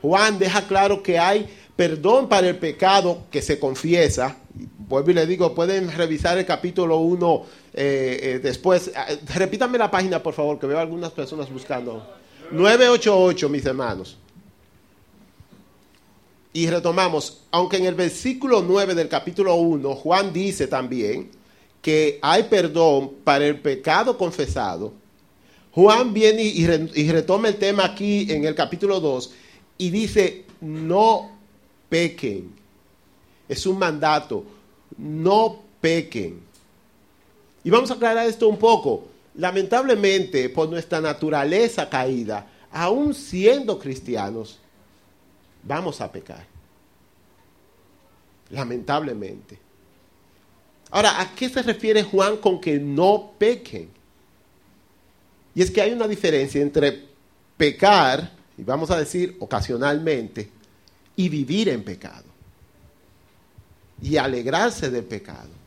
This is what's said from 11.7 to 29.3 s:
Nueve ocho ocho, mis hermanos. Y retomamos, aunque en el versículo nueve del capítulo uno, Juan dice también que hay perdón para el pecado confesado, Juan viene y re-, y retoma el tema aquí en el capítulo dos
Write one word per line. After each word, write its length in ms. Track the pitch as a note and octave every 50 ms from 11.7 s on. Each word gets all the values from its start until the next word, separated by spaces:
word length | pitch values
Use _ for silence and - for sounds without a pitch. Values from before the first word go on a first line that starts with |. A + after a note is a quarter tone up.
| C#3 B2 B2 A#2+ A2+ A2 G#2+ - - - - _ _ - - -
Nueve 360 | - D#3 F3+ G#3 A3+ B3 B3+
ocho 320 | B3 B3 A#3 A#3 A3 G3+ F#3+
ocho, 300 | F#3 F3+ E3+ - D3+ C#3
mis 160 | D3 C#3+ B2
hermanos. 500 | C#3+ C3 C3 C3 A#2 G2+ F#2 F2+ - - - _ _ _ - _ - _ _ _ _ _ _ _ _ _ _ _ _ _ _ - _ _ _ - _ - - _ _ _ _ _ _ _ _ _ _ _ _ _ _ _ _ _ _ _
Y 160 | E3 E3 E3
retomamos, 720 | E3+ F3 F3 F3 E3+ F3+ F#3 F3+ E3 D3+ - - - - _ _
aunque 280 | - F3 F#3 F3+ G3
en 80 | F#3+ F#3
el 100 | F#3 E3+
versículo 680 | D#3+ F3+ E3 - - - B3+ B3+ C4 C#4 C4 A#3+ G#3
nueve 320 | F3 F3 F#3 G3+ G3+ F#3+ F3+
del 160 | E3+ D#3+ D#3+
capítulo 460 | E3+ - - F3 E3+ G3 G3 F#3+ F3
uno, 400 | E3+ E3+ E3+ D#3+ C#3+ C3 C#3 C3+
Juan 360 | - - D3+ E3+ F#3+ G3+ G3
dice 360 | D#3+ F3 F#3+ G3+ F#3 - D3
también 640 | - C#3+ C3 B2+ A#2+ B2+ B2 A2 G2+ A2+ D#3 F#3+ - - _ _ _ _ _ _ _ _ _
que 380 | - D#3 D#3 D#3 D#3 D3 C#3+ -
hay 220 | - C#3+ E3+ A#3 G#3+
perdón 680 | A3 A3 G3 F3 E3 D3 E3+ E3 D#3+ C#3+ C#3 C3+ C3 - - -
para 220 | D3+ C#3+ C#3 D3
el 140 | D3 D3 C#3+
pecado 580 | - D3 C3+ C3 - D#3 D#3 F#3 A3 B3+ A#3+
confesado, 760 | - F#3+ E3+ D#3+ - C#3+ - - C3+ A2+ G2 F2 E2 G2+ G#2+ - - _ _ _ _ _ _ _ _ _ _ _ _ _ _ -
Juan 340 | D#3+ F#3 G#3 G#3+ A#3 B3+ B3
viene 300 | G3+ G#3+ A3 G#3+ G#3+ A3
y 240 | A3 G#3+ F#3+ E3+ E3
re-, 240 | E3+ E3+ D#3 D#3+ D#3 -
y 160 | D3+ D3+ D3+
retoma 380 | D#3+ E3 D3+ F3 F#3 G#3 A3+ A3
el 80 | G3+
tema 280 | G#3 G3+ G3 G#3 G3+ F#3+
aquí 400 | F3 - - G3 G#3 G#3 G3+ G3 -
en 140 | D#3 D3+ D3
el 100 | D#3 D3+
capítulo 440 | D3+ D3+ C3+ F3+ E3+ G3+ G3+ G3 F#3
dos 320 | D#3+ D3+ C3+ B2+ B2+ -